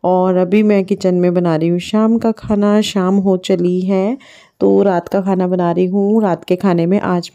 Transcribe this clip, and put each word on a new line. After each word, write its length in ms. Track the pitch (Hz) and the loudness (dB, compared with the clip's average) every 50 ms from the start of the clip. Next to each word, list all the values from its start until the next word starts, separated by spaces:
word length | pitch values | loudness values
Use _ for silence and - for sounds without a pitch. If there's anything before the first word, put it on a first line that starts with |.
| - | 0
और 320 | 180 185 185 180 185 185 185 | 0 0 2 2 2 2 0
अभी 260 | 185 175 185 214 214 | 0 2 2 2 2
मैं 200 | 208 208 202 190 | 4 2 2 0
किचन 300 | 185 208 196 - 190 180 | 0 -4 -2 0 0 0
में 180 | 180 180 180 175 | 2 0 2 0
बना 220 | 180 175 175 165 | 0 0 0 0
रही 140 | 156 160 170 | 0 0 0
हूँ 100 | 175 180 | -2 -2
शाम 360 | 175 - - 214 220 226 226 233 | -4 -2 -2 0 2 2 0 0
का 120 | - 226 220 | 0 -2 -4
खाना, 460 | - - - 214 202 202 208 208 214 214 | -4 -4 -4 -2 0 2 2 2 2 0
शाम 320 | 208 - 208 185 185 190 202 | 0 -2 -2 0 0 0 0
हो 180 | 190 196 190 180 185 | 2 0 0 -2 0
चली 360 | - 196 175 175 180 180 185 185 | -2 -2 0 0 -2 -2 -2 -2
है, 340 | 185 196 190 190 202 254 277 - - - - - _ _ _ | -2 -2 0 0 -2 -4 -6 -10 -20 -20 -20 -20 _ _ _
तो 200 | - 196 196 196 196 | 0 2 2 4 2
रात 240 | 202 185 175 - - | 2 0 0 -2 -2
का 140 | - 196 | -4 -4
खाना 260 | 185 190 196 185 185 180 | -2 0 -2 0 0 -2
बना 240 | 180 180 180 170 | -2 -2 0 -2
रही 140 | 170 175 185 180 | 0 0 -2 0
हूँ। 340 | 180 202 196 202 214 226 214 | 0 -2 0 2 2 2 2
रात 200 | 196 170 165 - | 0 -2 -4 -2
के 120 | - 185 180 | -4 -4 -2
खाने 280 | - 196 175 170 170 | 0 0 0 0 0
में 140 | 170 190 202 | 0 0 -2
आज 300 | - - 180 175 170 - _ | 0 -2 -4 -4 -4 -6 _